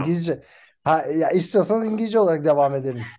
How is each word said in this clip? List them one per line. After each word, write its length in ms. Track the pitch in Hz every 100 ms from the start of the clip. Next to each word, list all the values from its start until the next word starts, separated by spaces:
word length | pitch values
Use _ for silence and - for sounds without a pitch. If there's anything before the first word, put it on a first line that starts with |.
İngilizce, 420 | 120 175 170 127 - - _ _
ha, 180 | 147 160 143
ya 240 | 156 156
istiyorsanız 560 | 185 175 208 185 226 220
İngilizce 320 | 214 226 226
olarak 260 | 190 156
devam 300 | 151 143 139
edelim 280 | 139 131 120 117